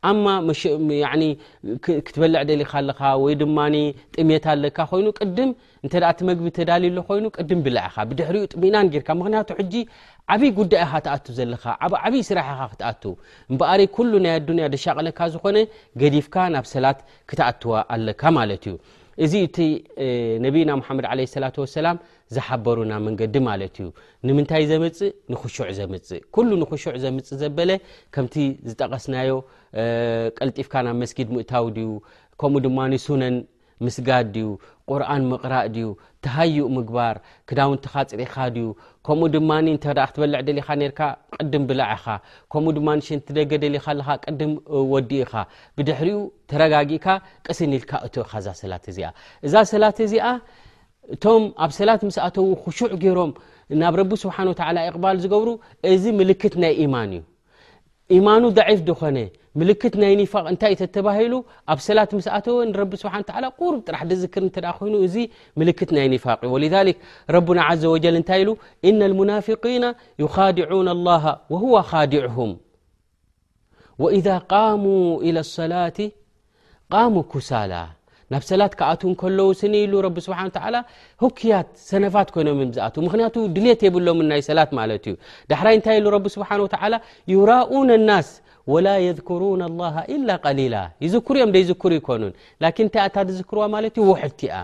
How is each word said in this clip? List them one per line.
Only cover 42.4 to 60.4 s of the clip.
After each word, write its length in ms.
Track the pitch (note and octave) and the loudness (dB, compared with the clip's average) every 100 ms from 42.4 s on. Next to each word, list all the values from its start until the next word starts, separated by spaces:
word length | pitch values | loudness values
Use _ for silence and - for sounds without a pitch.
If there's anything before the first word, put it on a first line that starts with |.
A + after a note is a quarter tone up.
| _ | _
ከምኡ 240 | D3+ D#3 | -2 -2
ድማኒ 260 | D3+ D3+ D3+ | 0 0 -2
ሽንቲ 260 | D3 D3 - | -2 -8 -4
ደገ 200 | C#3+ D3 D3+ | -4 -2 0
ደሊኻ 280 | D3 C#3+ D3+ | -2 -4 -4
ኣለኻ 220 | D3 C#3 C#3 | -6 -4 -6
ቅድም 320 | - D3+ D3+ D3+ - D3 C3+ | -6 -6 -4 -6 -4 -2 0
ወዲእኻ፣ 460 | C3+ A#2+ C#3 B2 A2+ F#2+ - - | 0 0 -4 -4 -6 -8 -12 -18
ብድሕሪኡ 440 | - C#3+ C#3 D#3+ G#3 G3+ _ _ | -6 -4 -2 -2 -4 -8 _ _
ተረጋጊእካ 640 | D3 D#3+ D3+ D3 D#3 F#3+ F#3+ - _ | 2 4 4 2 -2 -2 -2 -4 _
ቅስን 300 | - D#3+ E3 | -10 -4 -2
ኢልካ 180 | C3+ - C#3+ | -2 -4 -10
እትእኻ 300 | A#2 - A2 A2 | -8 -8 -8 -8
እዛ 120 | G2 | -10
ሰላት 300 | F#2 G2 F2+ - | -12 -12 -12 -12
እዚኣ። 220 | F2+ E2 - - - | -10 -10 -12 -20 -10
እዛ 120 | C#3 G3 | 4 4
ሰላት 340 | G#3+ G#3+ G#3+ G#3 | 4 4 2 2
እዚኣ 260 | A3 A3 A#3 B3 - _ - _ _ _ - | -2 0 -2 -4 -10 _ -20 _ _ _ -16
እቶም 340 | - G#3 A3+ G#3 | -2 4 4 4
ኣብ 180 | - D#3+ | -4 -6
ሰላት 300 | - G3+ A3 | 0 0 2
ምስ 140 | G#3 - | -2 -4
ኣተዉ 280 | F3+ F#3+ F#3+ F#3 | -4 0 0 0
ክሹዕ 340 | - - A#3+ | -6 -4 -4
ገይሮም 380 | F#3+ F#3 F3+ E3+ - - _ _ | 0 0 2 -2 -4 -20 _ _
ናብ 240 | D3+ E3+ E3 | 0 2 2
ረቢ 160 | F#3+ G#3 | 0 -2
ስብሓን 320 | F#3+ F3+ F#3+ | -6 -4 -4
ወተዓላ 300 | F3+ D#3+ E3+ | -2 -2 -2
ኢቕባል 340 | E3+ E3+ F#3+ F#3+ | -4 -2 0 0
ዝገብሩ 300 | F3+ G#3 A3+ A3+ - _ | 2 2 0 -4 -12 _
እዚ 200 | F3+ F#3+ G3+ | 2 4 4
ምልክት 420 | G#3+ F#3+ F#3+ G#3 E3+ | 2 4 4 2 2
ናይ 180 | E3 C#3+ | 2 2
ኢማን 340 | D3 C3 G#2 | 2 0 -2
እዩ። 100 | F2+ D#2+ _ _ _ _ _ _ _ _ | -6 -12 _ _ _ _ _ _ _ _
ኢማኑ 340 | F#3 G3+ A3 A#3+ | 6 8 6 6
ደዒፍ 280 | G3+ - G#3+ | 4 4 4
ድኾነ 360 | D#3+ E3 D#3 C3+ G#2 _ _ D3 | 2 -2 -2 -2 -6 _ _ 0
ምልክት 380 | F3 G#3 A#3+ G#3 | 2 4 2 2
ናይ 180 | G3+ | 4
ኒፋቅ 300 | G3+ G3 G#3 | 4 2 -2